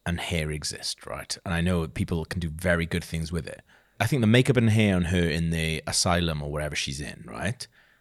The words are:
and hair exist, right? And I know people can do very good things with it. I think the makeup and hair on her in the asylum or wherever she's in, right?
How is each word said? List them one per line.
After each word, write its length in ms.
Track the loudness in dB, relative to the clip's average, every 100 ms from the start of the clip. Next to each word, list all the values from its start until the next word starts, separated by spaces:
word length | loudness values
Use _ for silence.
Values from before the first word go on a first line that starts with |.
and 140 | -4 -4
hair 300 | -2 -2 -2
exist, 560 | -4 -6 -8 -8 -10
right? 320 | -10 -12 -10 -10
And 80 | -4
I 80 | 0
know 260 | 2 2 0
people 380 | -4 -2 -2
can 140 | -4 -4
do 100 | -4
very 360 | -2 2 2
good 180 | 0 -4
things 280 | -4 -6 -4
with 160 | -6 -6
it. 140 | -12 -18 _ _ -4
I 80 | 0
think 140 | 4
the 60 | 6
makeup 280 | 6 6 4
and 120 | 6
hair 260 | 6 6
on 100 | 4
her 220 | 2 2 2
in 220 | 2 0
the 340 | 0 0 -2
asylum 560 | -2 0 2 2 0 -2
or 100 | -4
wherever 240 | -4 -4
she's 260 | -4 -6 -6
in, 240 | -10 -12 -14
right? 400 | -6 -6 -6 -12 _ _ _